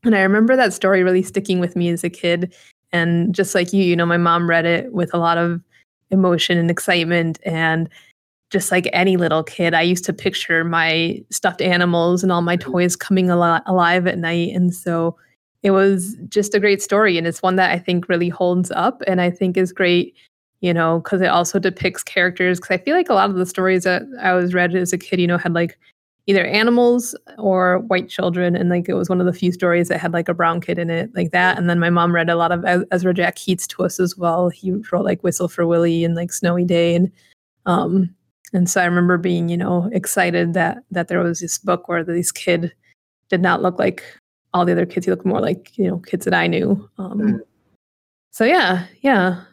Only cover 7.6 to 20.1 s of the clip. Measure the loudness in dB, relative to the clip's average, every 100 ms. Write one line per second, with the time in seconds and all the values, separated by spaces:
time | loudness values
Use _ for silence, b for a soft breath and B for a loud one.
7.6 | 0 0 -2 b b _ _ _ _ -4
8.6 | 0 -2 0 0 2 2 2 0 -2 -2
9.6 | 0 2 2 0 -2 -4 -4 -6 -2 -2
10.6 | 0 0 0 0 -2 -4 -8 -4 -4 -2
11.6 | 0 2 2 2 2 2 2 0 0 -2
12.6 | -2 0 0 -2 0 2 2 2 2 0
13.6 | 0 2 2 2 0 -2 -2 -2 -2 0
14.6 | 0 0 -4 -2 -2 -6 b b _ _
15.6 | 2 4 4 2 -2 -10 -4 -2 0 0
16.6 | 2 0 0 2 2 2 -2 -2 0 2
17.6 | 2 0 0 -2 0 0 0 0 0 0
18.6 | -2 0 -2 -2 -2 0 0 0 -2 0
19.6 | -2 0 2 2 0